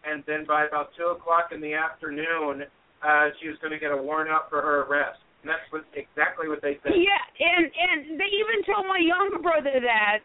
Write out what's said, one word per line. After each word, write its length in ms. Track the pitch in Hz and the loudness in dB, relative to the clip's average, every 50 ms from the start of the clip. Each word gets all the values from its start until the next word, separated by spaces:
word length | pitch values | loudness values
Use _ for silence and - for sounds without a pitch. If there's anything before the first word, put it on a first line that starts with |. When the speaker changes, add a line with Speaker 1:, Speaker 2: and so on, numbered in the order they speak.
| - | -6
Speaker 1:
and 200 | 151 151 147 143 | -6 -6 -6 -4
then 180 | - 151 156 156 147 | -6 -6 -6 -2 0
by 180 | 151 151 151 | 0 0 0
about 240 | 151 151 147 147 - _ - | 0 -2 -4 -4 -6 _ -4
two 160 | 170 175 170 | -2 -2 -2
o'clock 380 | 170 - 170 165 170 170 170 165 | -2 0 2 2 2 2 0 -6
in 60 | 156 | -8
the 120 | 151 151 | -6 -4
afternoon, 920 | 151 156 151 - - _ 160 151 147 147 156 165 165 160 151 147 139 139 143 - _ _ _ _ _ _ | -2 -2 -2 -4 -6 _ -10 -8 -6 -6 -4 -2 -2 -2 -2 -4 -4 -6 -10 -14 _ _ _ _ _ _
uh, 260 | - 151 151 147 151 147 143 - | 2 4 4 4 4 2 0 -6
she 60 | 160 156 | -10 -10
was 80 | 151 - | -10 -8
gonna 160 | - 156 151 147 | -8 -8 -8 -6
get 140 | 156 147 | -4 -2
a 40 | 143 | -2
warrant 320 | 139 135 143 156 156 156 156 | -2 -2 -2 -2 -2 0 0
out 220 | 156 156 151 - | 0 0 0 0
for 100 | 151 147 | -2 -2
her 220 | 139 151 147 143 135 139 | 0 2 2 2 2 2
arrest. 300 | 143 147 139 - - - _ _ _ _ - | 0 0 0 -2 -6 -14 _ _ _ _ -8
And 60 | 147 | -6
that's 160 | 160 160 - - | -6 -6 -6 -8
what, 160 | 156 156 151 _ | -10 -10 -10 _
exactly 560 | - 143 - _ _ 156 151 139 135 - 165 156 | -12 -12 -12 _ _ -2 -2 -2 -2 -6 -6 -6
what 140 | 151 143 - | -6 -4 -4
they 160 | 143 143 143 | -4 -4 -4
said. 160 | - - 415 | -2 2 4
Speaker 2:
Yeah, 240 | 359 349 392 403 349 - - _ | 4 6 4 2 0 -2 -6 _
and, 320 | - 302 339 349 349 330 285 | 0 2 4 4 4 2 2
and 480 | - 320 349 359 339 311 277 302 320 294 | 0 -2 0 0 0 -2 -4 -8 -4 -4
they 60 | 381 403 | -2 -2
even 320 | 403 403 440 440 453 415 - | 0 -2 0 0 0 -2 0
told 240 | - 403 415 381 381 | 0 -2 -2 0 0
my 80 | 381 | 2
younger 400 | 370 339 320 349 359 403 392 403 339 302 | 2 4 4 4 2 2 0 0 0 0
brother 320 | 359 320 302 277 277 269 | 2 2 2 2 2 0
that 480 | 262 240 247 226 214 208 208 208 214 | 2 2 2 2 4 4 2 2 0